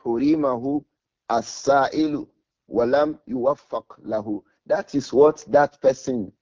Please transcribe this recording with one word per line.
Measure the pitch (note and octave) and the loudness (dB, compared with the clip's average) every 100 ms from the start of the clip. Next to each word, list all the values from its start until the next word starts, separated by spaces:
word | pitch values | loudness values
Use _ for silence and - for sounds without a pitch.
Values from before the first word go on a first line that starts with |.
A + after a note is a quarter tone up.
حُرِمَهُ | B2+ A#2 C#3 D#3 C#3+ A#2+ B2 D3 - _ _ _ - | -6 -2 0 0 0 -2 -4 -6 -6 _ _ _ -4
السَّائِلُ | A#2 A2 - - C#3 C3+ - D#3 D3 - _ _ _ _ | -4 -4 -4 2 2 2 0 -2 -4 -8 _ _ _ _
وَلَمْ | G#2+ A#2+ C#3 D3+ D3+ - | -2 2 2 2 -2 -8
يُوَفَّقْ | B2+ B2 D3 _ A#2 - - A2+ | -4 -2 -2 _ -12 -10 -16 -6
لَهُ. | A2 G#2+ G#2 - _ - | -6 -4 -8 -10 _ -4
That | D#3 - | -4 -2
is | C#3+ - | -6 0
what | A#2+ D3 D3+ - | 4 4 4 0
that | C#3+ C#3+ - | 2 2 0
person | C3+ C3 - B2 F#2+ - | 0 0 -2 -6 -6 -12